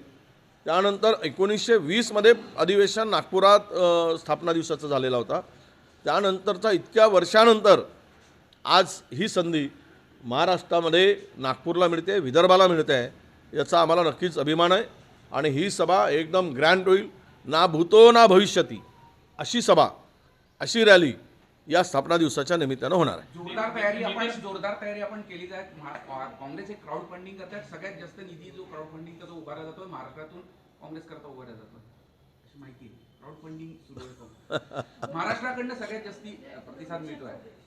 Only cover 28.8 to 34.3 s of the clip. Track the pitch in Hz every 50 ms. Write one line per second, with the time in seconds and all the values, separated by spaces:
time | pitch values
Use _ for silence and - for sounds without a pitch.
28.8 | 156 160 160 160 165 170 165 165 165 165 170 160 143 147 151 160 156 160 - 185
29.8 | 190 180 160 131 131 123 127 156 156 156 175 175 180 _ _ _ _ _ _ _
30.8 | 147 151 160 160 160 - 156 - 147 143 131 127 127 120 113 107 107 107 _ 113
31.8 | _ _ _ _ _ _ _ _ _ _ _ _ _ _ 143 143 139 135 123 _
32.8 | 127 107 117 113 _ _ _ _ 135 147 160 - 160 160 160 160 160 160 160 160
33.8 | _ _ 135 131 127 127 123 - 117 110